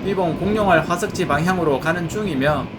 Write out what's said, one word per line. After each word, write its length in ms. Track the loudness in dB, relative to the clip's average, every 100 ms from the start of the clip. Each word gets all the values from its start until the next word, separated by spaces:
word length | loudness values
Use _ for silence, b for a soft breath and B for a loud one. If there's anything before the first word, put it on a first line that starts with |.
비봉 360 | -2 0 0 0
공룡알 420 | 0 2 4 4 2
화석지 400 | -2 -2 -2 0
방향으로 500 | 0 2 2 2 0
가는 300 | 0 -2 -2
중이며 580 | -4 -4 0 0 0 -4